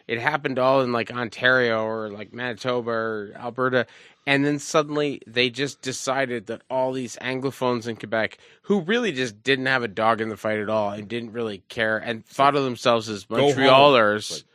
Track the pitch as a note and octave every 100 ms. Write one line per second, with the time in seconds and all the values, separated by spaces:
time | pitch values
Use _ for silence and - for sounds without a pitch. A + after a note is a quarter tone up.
0 | - A#2 C#3 D3+ C#3+ C3 B2+ C3+ B2 A#2+
1 | G#2+ A#2+ A#2 - B2+ B2+ A#2+ A2 A2 A2
2 | G#2+ G2+ G#2 A#2+ B2 A2 B2+ B2 A#2 A2+
3 | A2+ A2 G2+ - B2 A#2+ B2+ B2+ A2+ -
4 | - _ - C#3 C#3+ D3 - E3 D3 D3
5 | D3 - - A#2+ B2 A#2+ C#3 - B2+ A#2+
6 | C#3 C3 C3 A#2+ G2 A2+ _ C3 C3 C3
7 | A#2+ - B2 C3 C3+ - B2+ A#2+ A#2 A2
8 | G#2+ A2 G#2+ - - _ - G3+ E3 A#3
9 | A3+ C3 B2+ G#2 B2+ C3+ C3 C3 A#2+ F#2+
10 | A2 A2 A2+ G2+ A2 G#2+ G#2 A2 G2+ G#2
11 | G2+ A#2 A#2 A2+ A2+ G2 _ - A2 A2
12 | A#2 A2+ - - C#3 C#3+ C3 A#2 B2+ A#2
13 | A2 G2+ - A2+ C#3+ C3 C3 C3 C#3+ B2+
14 | G#2 G#2 G#2 D#2 -